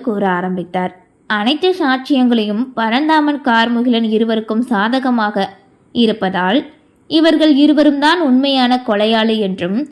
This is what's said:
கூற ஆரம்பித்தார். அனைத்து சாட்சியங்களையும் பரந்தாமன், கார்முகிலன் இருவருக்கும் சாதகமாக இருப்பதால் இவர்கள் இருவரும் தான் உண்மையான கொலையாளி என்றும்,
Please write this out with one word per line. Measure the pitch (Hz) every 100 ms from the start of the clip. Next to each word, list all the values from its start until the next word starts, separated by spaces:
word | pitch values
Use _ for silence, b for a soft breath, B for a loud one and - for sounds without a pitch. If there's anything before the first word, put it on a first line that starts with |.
கூற | 254 202 196
ஆரம்பித்தார். | 180 185 185 170 180 180 - _ _ -
அனைத்து | 208 220 302 370
சாட்சியங்களையும் | 370 277 262 262 269 247 233 208 208 262
பரந்தாமன், | 233 226 247 311 311 294 285
கார்முகிலன் | 277 226 226 233 247 233 220
இருவருக்கும் | 214 226 220 220 220
சாதகமாக | 247 202 220 262 254 240 208 208 190 - _ _ _ 240
இருப்பதால் | 220 214 190 185 185 262 - - _ _ -
இவர்கள் | 320 320 311 311 277
இருவரும் | 302 294 294 285
தான் | 294 349
உண்மையான | 285 254 277 269 247 254
கொலையாளி | 254 208 214 226 220 220
என்றும், | 196 185 175 214 294